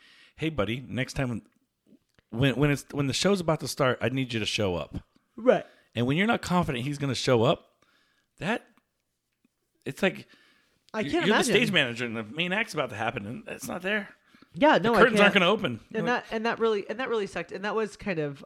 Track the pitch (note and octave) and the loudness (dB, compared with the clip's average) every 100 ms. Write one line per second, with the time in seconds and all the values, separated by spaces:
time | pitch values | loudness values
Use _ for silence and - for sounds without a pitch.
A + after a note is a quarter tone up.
0 | _ - - - D#3+ D3 G2 A#2 - A2 | _ -20 -20 -8 -4 -2 -2 -4 -6 -4
1 | C3 - B2+ G#2+ - _ _ _ _ _ | -4 -2 -4 -4 -10 _ _ _ _ _
2 | _ _ _ A2+ C#3 A#2 D3 C#3 - C#3 | _ _ _ 0 0 4 2 0 -4 -4
3 | C#3+ - F#3 G3+ E3+ D#3 C3+ - C3 A#2+ | -2 0 2 2 0 -2 -4 0 0 0
4 | A#2 C3+ C3 A#2 G2+ - G2+ F2 C2 - | -2 -2 -2 -2 -2 0 0 -2 -4 -10
5 | - _ _ - A#3 F#3 - _ _ A2 | -14 _ _ 0 2 2 0 _ _ -4
6 | A#2+ D3 G#3 - - F3+ D#3+ B2+ C3 C#3+ | 0 0 0 0 0 0 0 -2 -6 -4
7 | C#3 A#2 - B2 A#2+ - _ _ _ _ | -4 -2 2 4 4 2 _ _ _ _
8 | _ _ _ _ D#3+ A#3+ - _ _ _ | _ _ _ _ -6 -6 -8 _ _ _
9 | _ _ _ _ _ _ _ _ - - | _ _ _ _ _ _ _ _ -14 -2
10 | F#3+ B2+ - _ _ _ _ _ _ A3 | -2 -2 -10 _ _ _ _ _ _ -6
11 | G#3+ D#4+ D4+ A#3 D4 B3 A#3 F3 C3 A#2 | -2 0 4 4 4 2 4 2 2 0
12 | B2 A2+ G#2 D3+ F3 G3 A3+ D3+ B2+ G#2 | -4 -6 -6 -6 -4 -2 -4 -4 -4 -4
13 | A2+ B2 G2+ C3+ - - - F3 F3+ G#3+ | -4 -4 -8 -10 -12 -12 -10 -8 -4 -4
14 | G3 - _ _ _ E3 C#4+ A3 G3+ A3+ | -6 -14 _ _ _ 2 4 6 4 6
15 | A#3+ G#3+ G3+ G3 F3 G#3+ E3+ A2+ - A3 | 6 6 6 6 4 2 -2 -6 -8 -4
16 | - B3 - A3+ A3+ G#3 A3+ G#3+ - G#3+ | -2 -2 -4 -4 -2 0 0 0 -4 -6
17 | C4 A3+ G3 F3+ - F#3+ G#3 G#3 G#3 - | -4 -4 -4 -6 -8 -8 -4 -2 -4 -6
18 | G#3+ E3+ D3 C#3 | -4 -2 -4 -6